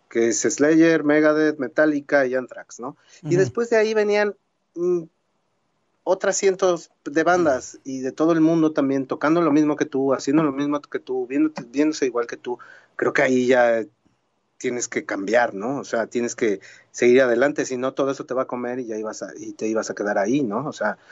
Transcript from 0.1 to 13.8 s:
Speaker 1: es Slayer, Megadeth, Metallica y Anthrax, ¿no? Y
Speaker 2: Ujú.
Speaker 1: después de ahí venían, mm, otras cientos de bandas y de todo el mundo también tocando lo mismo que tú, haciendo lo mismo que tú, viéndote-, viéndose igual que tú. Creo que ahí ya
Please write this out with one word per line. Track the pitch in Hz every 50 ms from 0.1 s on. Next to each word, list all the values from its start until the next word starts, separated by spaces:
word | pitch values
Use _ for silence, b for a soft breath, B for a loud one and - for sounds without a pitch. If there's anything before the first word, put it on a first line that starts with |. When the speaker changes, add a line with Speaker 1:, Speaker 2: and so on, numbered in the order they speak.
| - 117 113 117
Speaker 1:
es | 110 -
Slayer, | - 117 - - 139 151 165 160 165 165 165 156 147
Megadeth, | 147 147 151 151 151 151 151 156 151 151 151
Metallica | 135 - - - 156 156 151 143 143 - 147 143 135
y | 127 123
Anthrax, | 131 127 - - - - - - -
¿no? | 117 135 156 b b b b b b
Y | 151 139
Speaker 2:
Ujú. |
Speaker 1:
después | 147 143 127 - 233 233 226
de | 233
ahí | 220 214 220 220
venían, | 214 208 208 202 208 208 208 196 _ _ _ _ _ _ _ -
mm, | 165 175 180 180 175 160 165 _ _ _ _ _ _ _ _ _ _ _ _ _ _ _ _ _ _ -
otras | 165 185 - - 202 185
cientos | - 208 196 185 - 196 185 175 165 - - _ _ -
de | 156 143 160 160
bandas | 170 180 180 175 151 131 123 - - - - -
y | 135 131 131
de | 127 131
todo | 127 - 156 165 170
el | 165
mundo | 156 160 165 165 156 156 156
también | 151 139 135 135 139 131
tocando | - - 156 - 147 160 175
lo | 170 156
mismo | 139 156 151 151 147
que | 147 147
tú, | - - 135 135 135 131
haciendo | 123 - 143 143 160 160
lo | 143
mismo | 131 135 143 147 147 143
que | - - - 135
tú, | - - 127 127 123
viéndote-, | 120 131 143 156 156 156 - 123 117
viéndose | 120 139 151 156 151 - 143
igual | 127 117 120 117
que | - 127
tú. | 127 - 123 120 - B B B B B B B
Creo | - - - -
que | - 143
ahí | 131 131 127 123
ya | 123 131 123 120 120 117 113